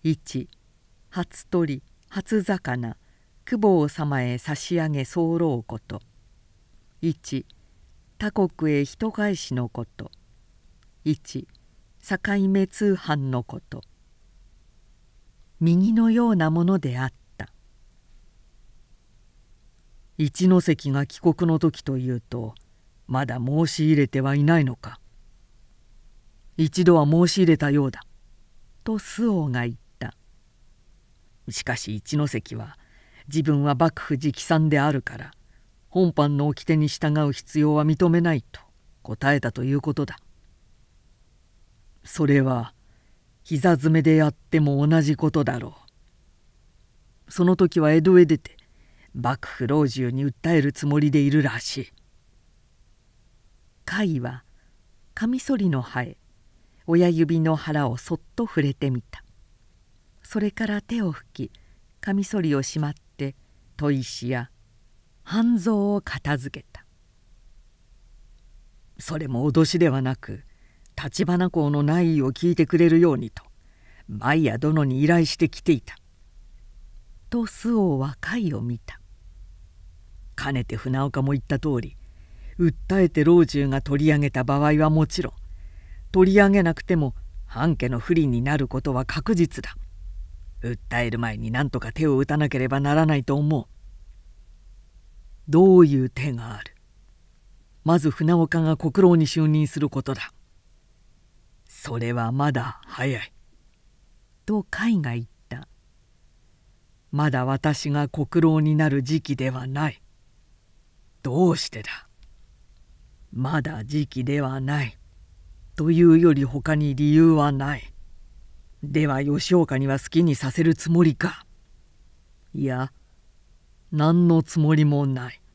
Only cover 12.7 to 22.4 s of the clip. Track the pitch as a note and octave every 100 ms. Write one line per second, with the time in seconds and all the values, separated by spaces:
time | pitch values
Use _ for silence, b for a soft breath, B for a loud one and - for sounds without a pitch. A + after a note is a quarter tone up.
12.7 | - G#3 F#3+ - D3+ C3+ B2+ A#2+ A2+ -
13.7 | A#2+ - _ _ _ _ _ - _ _
14.7 | _ _ _ _ _ _ _ - - E3
15.7 | F3 G3 A3+ A3+ A3+ A#3+ G3 D#3 E3 F3
16.7 | F#3+ C#3 B2 C3 - _ _ G2+ _ _
17.7 | _ - _ _ - - _ _ _ -
18.7 | - _ _ _ _ _ _ _ _ _
19.7 | _ _ - - - D3+ - F#3 F#3 F3
20.7 | D3+ C#3+ C#3 C#3 - F3 D#3 E3+ D#3+ E3
21.7 | - - C3 B2+ B2 _ A#2+